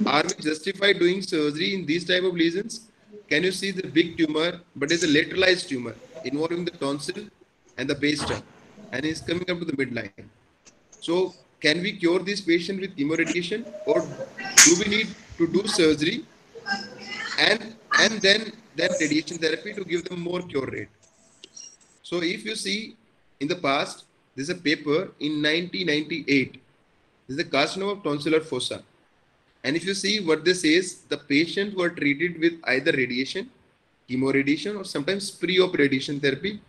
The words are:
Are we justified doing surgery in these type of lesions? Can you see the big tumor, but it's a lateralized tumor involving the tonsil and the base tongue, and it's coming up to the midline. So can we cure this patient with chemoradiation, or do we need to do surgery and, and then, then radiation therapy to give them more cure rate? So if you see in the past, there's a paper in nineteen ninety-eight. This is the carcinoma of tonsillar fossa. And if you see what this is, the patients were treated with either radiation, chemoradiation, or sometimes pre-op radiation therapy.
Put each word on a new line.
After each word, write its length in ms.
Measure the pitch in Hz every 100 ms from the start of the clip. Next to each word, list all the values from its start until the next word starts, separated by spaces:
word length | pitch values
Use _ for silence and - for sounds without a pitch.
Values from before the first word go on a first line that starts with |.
| 208
Are 160 | 143
we 220 | - -
justified 560 | 156 156 196 185 196 190
doing 240 | 175 190
surgery 500 | 190 160 147 151 196
in 100 | 196 147
these 180 | 170 170
type 160 | 180
of 120 | 185 175
lesions? 460 | 165 175 220 - - _ _ - -
Can 140 | 147
you 80 | 180
see 200 | 185 196
the 160 | 185 170
big 280 | 135 170 -
tumor, 460 | 156 156 170 175 - 127
but 160 | 143
it's 100 | 170
a 60 | 170
lateralized 640 | 147 160 170 185 180 -
tumor 260 | 127 120 110 - -
involving 420 | 123 143 160 170 170
the 60 |
tonsil 520 | - 139 143 - 202 208 - _ _ _ -
and 100 | 135
the 60 | 143
base 280 | 147 147
tongue, 200 | - 110 - - - - -
and 120 | 123
it's 180 | 151 160
coming 280 | - 170 180
up 80 | 175
to 80 | 165
the 80 |
midline. 380 | 139 127 117 104 - 101 _ _ _ - _ _
So 420 | - - 175 185 - _ -
can 200 | 151 160
we 120 | 180
cure 260 | - 170 180
this 220 | 175 202
patient 380 | 165 170 170 196
with 160 | 190 139
chemoradiation, 680 | 143 160 160 170 175 214 - - -
or 140 | 156 - - - - - - -
do 100 | 175
we 60 | 208 208
need 180 | 220 - - -
to 80 | 165
do 180 | 180 208
surgery 600 | - 160 147 156 240 - - _ - - 403 - - - - - -
and, 360 | 160 226 - - - -
and 240 | 196 214
then, 300 | 190 214 220 - - -
then 160 | - -
radiation 400 | 151 151 156 170
therapy 340 | 160 165 208
to 100 | 202
give 200 | 175 170 160
them 140 | 180
more 220 | 170 180
cure 240 | 175 143 131
rate? 220 | 107 104 _ - _ _ _ - - - - _ _ -
So 140 | 175
if 220 | 170 214 214
you 100 | 220
see 400 | 196 202 220 - _ _ _ -
in 80 | 143
the 80 | 175
past, 480 | 147 139 196 - - _ _
there's 160 | - 143
a 60 | 175
paper 560 | 143 156 147 151 196 -
in 220 | 147 151
nineteen 460 | 151 165 180 190 175
ninety-eight. 680 | 147 156 165 139 139 127 - _ _ _ _ _ _ -
This 100 | 135
is 20 |
the 60 | 165 135
carcinoma 360 | 160 185 196 196
of 80 |
tonsillar 380 | 156 147 160 156 156
fossa. 260 | 131 - 101 - _ _ _ _ _ _ _ 123
And 100 | 165
if 80 |
you 100 | 175
see 280 | 196 196 214
what 240 | 170 151 160
this 180 | 180
is, 360 | 156 165 190 - -
the 40 | 143
patients 580 | - 143 170 196 208 190
were 140 | 175
treated 500 | 170 143 143 175 165
with 140 | 165 170 - 127
either 180 | 147
radiation, 560 | 147 127 123 131 190 247 _ _ _ _ _ -
chemoradiation, 680 | 127 135 135 139 151 202 208
or 60 | 185
sometimes 440 | 151 147 202 196
pre-op 420 | - 170 185 180 -
radiation 440 | 143 135 143 143
therapy. 400 | 139 135 196 208